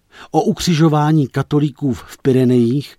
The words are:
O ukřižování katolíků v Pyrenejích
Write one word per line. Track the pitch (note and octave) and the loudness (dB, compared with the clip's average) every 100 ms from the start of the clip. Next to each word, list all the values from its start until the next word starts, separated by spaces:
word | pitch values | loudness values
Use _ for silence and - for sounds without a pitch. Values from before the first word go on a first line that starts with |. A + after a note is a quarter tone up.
| _ - - | _ -20 -6
O | D#3 | -2
ukřižování | - D#3+ - D#3+ E3 D3+ D3+ D#3+ C3 | -2 -2 -2 2 2 2 2 0 0
katolíků | - C3+ D3 D3 - C#3+ | -4 -4 -2 -2 -4 -6
v | A2+ - - | -6 -10 -6
Pyrenejích | C#3+ B2+ B2+ B2 A#2 C#3 - | 0 2 2 2 2 -2 -6